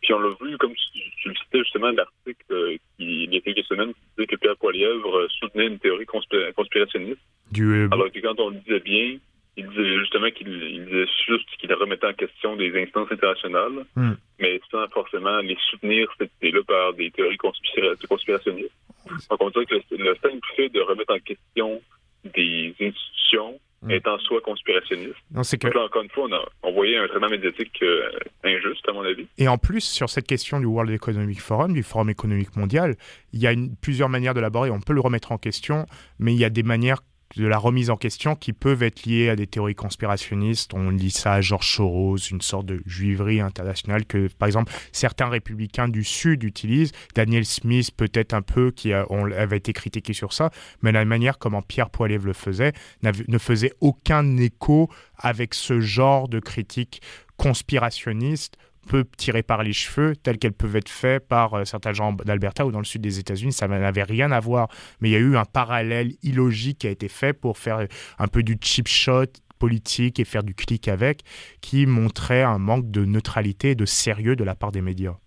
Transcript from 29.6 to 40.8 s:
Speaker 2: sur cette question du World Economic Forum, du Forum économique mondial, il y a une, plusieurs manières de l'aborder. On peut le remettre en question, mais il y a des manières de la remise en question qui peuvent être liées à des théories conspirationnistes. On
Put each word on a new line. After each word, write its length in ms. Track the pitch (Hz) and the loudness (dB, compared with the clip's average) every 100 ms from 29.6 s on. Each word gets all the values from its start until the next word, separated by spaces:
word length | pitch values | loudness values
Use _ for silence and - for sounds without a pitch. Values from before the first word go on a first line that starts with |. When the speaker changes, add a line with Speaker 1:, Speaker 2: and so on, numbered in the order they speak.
| - 220 | 2 0
Speaker 2:
sur 300 | - - 123 | -2 -4 -2
cette 160 | - 123 | -4 -2
question 340 | 127 - 143 | -4 -2 -2
du 60 | 120 | 0
World 240 | 113 113 | 0 0
Economic 480 | 110 - 104 104 98 | -2 -2 -2 -2 -4
Forum, 320 | - 110 165 | -2 0 2
du 100 | 170 | 0
Forum 280 | 110 110 107 | -2 0 0
économique 440 | 107 107 101 98 - | 0 0 0 0 -2
mondial, 400 | 101 135 175 113 - - _ | 0 2 0 -2 -8 -20 _
il 80 | 113 | -2
y 60 | 117 | 0
a 60 | |
une, 220 | 120 127 | 2 -2
plusieurs 360 | 117 - 131 135 | -6 -4 0 2
manières 240 | 127 127 | 2 0
de 60 | 123 | 0
l'aborder. 300 | 113 110 131 | 0 0 0
On 120 | 104 | -2
peut 100 | - | 0
le 80 | 147 | 2
remettre 320 | 131 120 - | 2 0 -2
en 60 | 113 | -6
question, 480 | - - - 151 156 - - - | -4 -6 -4 -4 -4 -12 -20 -2
mais 160 | 113 | 2
il 40 | 120 | 4
y 60 | |
a 60 | 117 | 4
des 120 | 113 | 2
manières 360 | 113 113 123 135 _ _ _ - | 0 2 2 0 _ _ _ -2
de 100 | 107 | 2
la 120 | 107 | 4
remise 320 | 110 123 120 | 4 2 2
en 60 | 110 | 0
question 380 | 117 - 151 | -2 -2 -2
qui 180 | 156 - | -2 -4
peuvent 300 | 113 135 135 | -2 2 4
être 220 | 117 - | 2 0
liées 240 | - 117 117 | -2 2 4
à 80 | 110 | 2
des 100 | 101 | -2
théories 300 | - 104 104 | -2 -2 -2
conspirationnistes. 960 | 107 - 107 101 - 101 104 113 - | -8 -4 -2 -2 -2 -2 0 0 -4
On 160 | 95 | -2